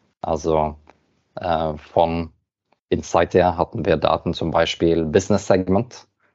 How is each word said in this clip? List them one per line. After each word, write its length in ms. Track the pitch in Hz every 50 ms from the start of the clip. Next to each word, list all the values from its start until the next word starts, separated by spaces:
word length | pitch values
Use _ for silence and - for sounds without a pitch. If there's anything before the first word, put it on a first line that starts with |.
| _ _ _ _
Also, 540 | - 80 82 78 80 82 80 78 78 76 76 76 _ - _ _ _ _ _ _ _ _ _
äh, 420 | - - 87 82 78 80 78 78
von 560 | 78 - - - 90 85 82 82 82 82 - - _ _ _ _ _ _ _ _ _ _ _
Insight 420 | 117 117 - - - 85 87 - -
her 220 | 92 87 90 85
hatten 300 | 85 82 - - - 76
wir 100 | 95 80
Daten, 380 | 76 - - 80 85 - 90 82
zum 160 | - - -
Beispiel 540 | - 82 82 - - - 85 82 82 82 82
Business 420 | 76 76 98 - - 104 95 -
Segment, 640 | - 101 95 92 90 95 98 - - - - - _ _ _ _ _